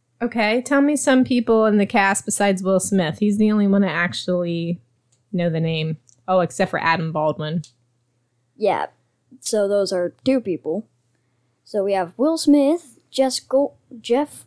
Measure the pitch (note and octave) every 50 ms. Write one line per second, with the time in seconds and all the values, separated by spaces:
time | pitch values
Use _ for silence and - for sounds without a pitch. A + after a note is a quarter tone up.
0 | _ _ _ _ A#3 A#3+ A#3+ A#3 G#3+ G#3 A3+ B3+ B3 - C#4+ C#4 C#4 D4 D4+ C4+
1 | - D4 C4 B3+ B3+ - B3 A#3+ A3+ - A3+ A3 A3 A3 G#3 G#3 G3+ G3 - A3
2 | G3 G3 G3 - - - - - G#3 G3+ F#3+ F#3 F#3+ F#3+ F#3+ F#3 F#3 - G3+ F#3+
3 | E3+ D#3 - - G#3 G#3 G3+ G#3 G#3+ G#3+ G#3+ G#3 G3+ G3 G3 G3+ G3+ F3+ D3+ E3+
4 | F3 F3 - - - - F3+ F3 F3 E3+ E3+ E3+ E3+ E3+ F3 - - _ _ _
5 | _ _ _ _ _ _ - F3 E3+ F3 D#3+ D#3+ D#3+ D#3+ D#3+ D#3+ D#3 D#3+ D#3+ -
6 | _ _ _ _ _ - F#3 F#3 F3 E3 - - F#3+ F3+ - D#3 - E3 E3 D#3+
7 | D#3+ D#3+ D#3 D#3 D#3 D#3 D3 - D3+ D3+ E3 F3 D#3 - _ _ _ _ _ _
8 | _ _ _ _ _ _ _ _ _ _ _ - - G3 D#3+ D#2+ C#2+ - _ _
9 | _ _ _ _ _ _ - - - - A3+ G#3+ G3+ G3 G3+ G3+ G3 F#3 G3 F3+
10 | F3 E3+ - _ _ C4 C4+ C4 A3+ G3+ E3+ - - D3 D#3+ G#3 A3+ _ _ _
11 | _ _ _ _ _ _ _ _ _ _ _ _ _ - - G#3 F#3+ G3+ G3 F#3+
12 | F3+ E3+ - - B3+ D#4 E4 D#4+ - D4+ C#4+ D4 C#4 C#4 D#4+ - - - - _
13 | _ _ - - C4+ C4 B3+ - - - C4 C4+ C#4+ - - _ _ _ - A3+
14 | - - A#3 C4+ D4 D4 - - -